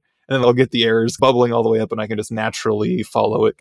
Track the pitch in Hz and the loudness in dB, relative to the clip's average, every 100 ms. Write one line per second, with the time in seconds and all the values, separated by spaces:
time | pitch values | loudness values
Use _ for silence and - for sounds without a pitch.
0 | _ _ _ 135 123 123 131 120 113 113 | _ _ _ 2 2 4 0 2 2 2
1 | 113 - 131 123 120 117 113 110 110 110 | 0 2 2 4 2 2 0 0 -2 -6
2 | 107 107 104 110 110 - 113 107 107 180 | -6 -8 -6 -6 -6 -4 -4 -2 -2 -4
3 | 107 113 107 110 110 - | -4 -2 0 0 -2 -2